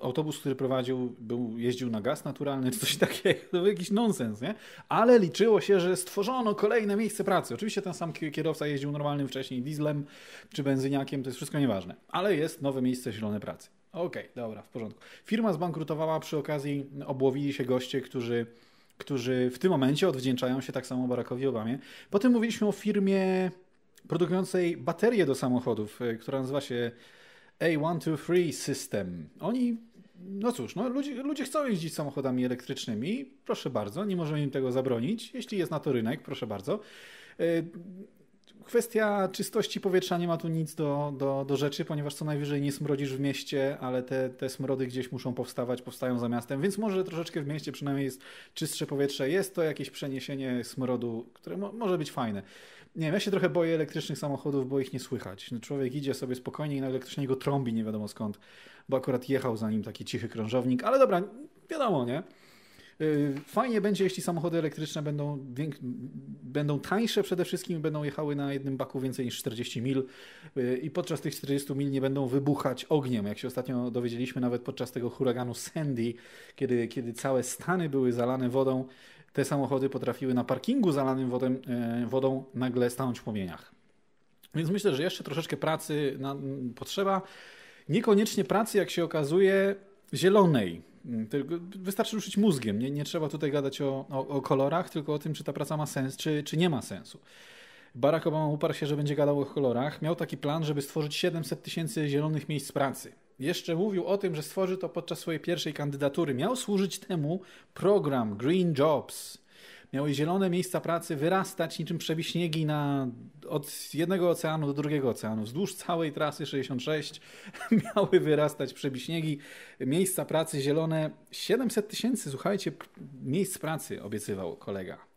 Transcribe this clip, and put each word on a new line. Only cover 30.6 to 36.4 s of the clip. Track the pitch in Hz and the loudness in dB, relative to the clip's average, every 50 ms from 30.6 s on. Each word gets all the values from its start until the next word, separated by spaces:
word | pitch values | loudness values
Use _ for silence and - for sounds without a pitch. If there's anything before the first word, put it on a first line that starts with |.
| 120 104 - | -4 -6 -4
no, | - 233 254 | -4 -2 -2
ludzie, | 240 277 277 294 269 233 269 | -2 -2 -2 -4 -6 -6 -4
ludzie | 285 311 285 269 | -4 -4 -4 -4
chcą | - - 311 294 | -2 -2 -2 0
jeździć | 262 214 165 165 160 - | 0 0 0 -2 -4 -4
samochodami | - 151 143 - 147 127 131 127 127 127 | -4 -4 -4 -4 -2 -2 0 0 2 2
elektrycznymi, | 123 123 123 - - 135 - - - 110 104 123 170 226 269 277 - - - _ | 0 0 -4 -4 -6 -8 -6 -4 -4 -4 -2 -2 -2 -4 -4 -6 -10 -14 -12 _
proszę | - 320 - - 151 | -4 -4 -4 -4 -2
bardzo, | 123 110 104 104 101 160 208 | -2 -2 -2 -2 -4 -4 -4
nie | 208 185 | -2 -2
możemy | 175 165 147 156 147 147 | -2 -2 -2 0 0 0
im | 139 | 0
tego | - 139 131 127 123 | 0 0 0 2 2
zabronić. | 131 127 131 123 113 117 151 226 220 - - - | 2 2 2 2 0 0 0 -2 -4 -6 -8 -10
Jeśli | 254 - - 214 196 | -10 -8 -4 -2 -2
jest | 170 - | -2 -2
na | 165 147 | -2 -2
to | - 156 131 | 0 0 0
rynek, | 120 110 110 143 151 - | 2 0 0 -2 -4 -6
proszę | - 139 - | -8 -2 0